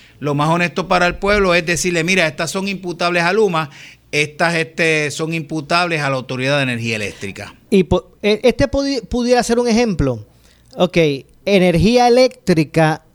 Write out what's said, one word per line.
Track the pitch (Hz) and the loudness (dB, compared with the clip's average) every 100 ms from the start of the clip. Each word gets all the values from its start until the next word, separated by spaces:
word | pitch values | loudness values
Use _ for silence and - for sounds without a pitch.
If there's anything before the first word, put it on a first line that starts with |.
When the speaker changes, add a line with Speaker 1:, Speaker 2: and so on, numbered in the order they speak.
| - - | -20 -8
Speaker 1:
lo | 143 | -4
más | 143 156 | -2 0
honesto | 170 175 - 175 | 0 -2 -4 0
para | 180 175 | 0 0
el | |
pueblo | 175 196 208 190 | -2 -2 0 2
es | 175 | 0
decirle, | 165 165 185 170 | 0 -2 -2 -2
"Mira, | 165 190 156 | 0 0 0
estas | 147 165 | -2 -6
son | 190 196 | -6 -6
imputables | 190 180 175 175 175 | -8 -8 -4 -2 0
a | 170 | 0
luma, | 208 202 160 160 - - - - | 2 0 0 -6 -12 -20 -20 -6
estas, | 147 147 - 170 170 | -4 -4 -2 0 0
este, | 160 - 165 156 147 | -4 -2 0 0 -2
son | 143 160 | -4 -6
imputables | 165 143 156 139 170 180 156 | -6 -6 -8 -2 -2 0 -2
a | 143 | -2
la | 131 | -4
Autoridad | 120 127 131 143 | -6 -4 -2 0
de | |
Energía | 131 117 117 110 | -2 -4 -4 -4
Eléctrica". | 101 - 98 95 101 - - | -6 -8 -12 -12 -16 -14 0
Speaker 2:
Y | 196 | 0
po-, | 165 180 - _ | 2 -2 -4 _
e-, | 208 208 | -2 0
este | 247 233 277 | 0 0 0
pudi-, | 277 277 262 | 0 -2 -4
pudiera | - 247 240 247 | -4 -2 2 2
ser | 226 233 | 2 0
un | 240 | 2
ejemplo. | 220 233 156 139 113 107 _ _ _ _ - | 2 0 0 -2 -2 -10 _ _ _ _ -2
Ok, | 180 175 156 135 - _ 190 | 0 2 2 0 -8 _ 0
Energía | 202 180 165 196 247 240 | 4 4 4 4 6 6
Eléctrica | 247 254 - - 165 139 165 156 151 _ | 6 4 0 0 0 2 2 2 0 _